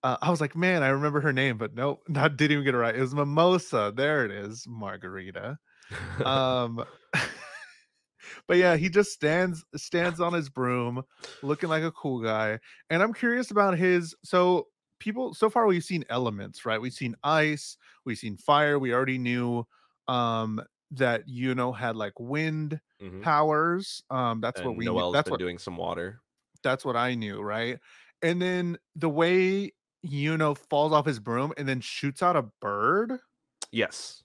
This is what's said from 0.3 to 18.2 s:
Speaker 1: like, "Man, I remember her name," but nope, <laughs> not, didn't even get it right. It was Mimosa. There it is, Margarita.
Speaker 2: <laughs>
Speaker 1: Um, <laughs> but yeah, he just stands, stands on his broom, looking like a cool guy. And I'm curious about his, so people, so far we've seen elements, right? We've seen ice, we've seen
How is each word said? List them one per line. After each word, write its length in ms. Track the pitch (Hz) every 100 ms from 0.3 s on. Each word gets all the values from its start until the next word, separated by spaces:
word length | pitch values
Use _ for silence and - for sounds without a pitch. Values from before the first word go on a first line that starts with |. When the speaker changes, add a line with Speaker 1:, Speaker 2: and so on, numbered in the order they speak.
| 170
Speaker 1:
like, 140 | 147 160
"Man, 280 | 180 180
I 60 | 135
remember 320 | 135 147 147
her 120 | 147
name," 240 | 135 135 110
but 160 | 113
nope, 300 | 113 139 139 -
<laughs> 20 |
not, 300 | 143 151 139
didn't 140 | 147
even 100 | 147 139
get 100 | 123
it 20 |
right. 180 | 117 117
It 60 |
was 140 | 131 143
Mimosa. 760 | 143 147 170 185 - 127 104 110
There 300 | 143 151 117
it 60 |
is, 340 | 101 101 110 -
Margarita. 920 | 113 101 98 92 95 92 95 101 147 _ _ -
Speaker 2:
<laughs> 80 | - - - 120
Speaker 1:
Um, 580 | 135 131 127 120 117 117 - _
<laughs> 100 | 139 - - - - - - _ _ _ _ - - -
but 100 | 180
yeah, 180 | 180 165
he 120 | 180
just 220 | 180 208
stands, 520 | - 151 165 185 165 - 143
stands 440 | - 175 175 165
on 140 | 170
his 160 | 175 143
broom, 540 | 135 123 123 120 123 143 _ - -
looking 280 | 139 151 175
like 140 | 156
a 80 | 165
cool 300 | - 151 127
guy. 380 | 113 110 110 110 - - _
And 120 | 165
I'm 100 | 208
curious 380 | 233 240 240 247
about 260 | 208 202 175
his, 380 | 185 180 165 -
so 440 | - 180 180 180 - _ _ _
people, 340 | 214 220 254
so 160 | 175 220
far 160 | 240 220
we've 160 | 180
seen 220 | - 180 135
elements, 560 | 120 123 104 101 - 120
right? 160 | 110
We've 120 | 123
seen 220 | - 123 110
ice, 540 | 143 156 151 151 - - _ _ -
we've 120 |
seen 200 | 123